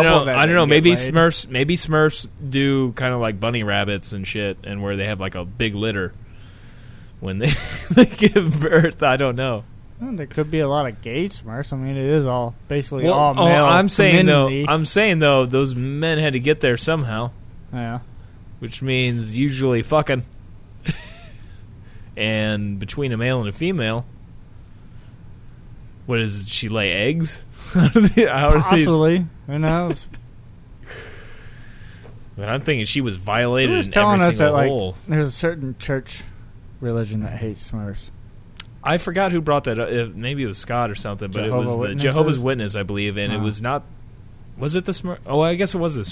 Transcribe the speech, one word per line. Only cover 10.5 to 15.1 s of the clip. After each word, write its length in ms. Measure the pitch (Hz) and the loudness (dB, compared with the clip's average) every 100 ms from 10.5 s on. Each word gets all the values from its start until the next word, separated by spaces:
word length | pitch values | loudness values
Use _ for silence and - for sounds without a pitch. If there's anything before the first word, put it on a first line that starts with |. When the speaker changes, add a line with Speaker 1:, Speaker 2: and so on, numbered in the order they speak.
Speaker 1:
be 80 | 156 | 0
a 80 | 143 | 0
lot 200 | 143 135 | 0 -2
of 140 | 104 | -6
gay 280 | 117 127 196 | -8 -6 -6
Smurfs. 420 | - 110 117 147 | -8 -10 -10 -8
I 60 | 135 | -6
mean, 180 | 131 135 | -6 -4
it 80 | 135 | 0
is 200 | 156 135 | 2 2
all 300 | 123 120 - - | 0 -4 -8 -6
basically 360 | 143 135 139 139 | -4 -4 -2 2
Speaker 2:
Well, 80 | |
Speaker 1:
all 220 | 143 147 135 | 4 4 4
Speaker 2:
oh, 60 | 170 | 6
Speaker 1:
male 180 | 156 147 | 6 6
Speaker 2:
I'm 220 | 170 202 | 6 4
saying, 360 | - 190 180 185 | 4 6 6 6
though, 220 | 147 135 | 6 4
Speaker 1:
community. 200 | 135 147 | 0 0
Speaker 2:
I'm 160 | 156 156 | 0 2
saying, 340 | 202 214 | 2 4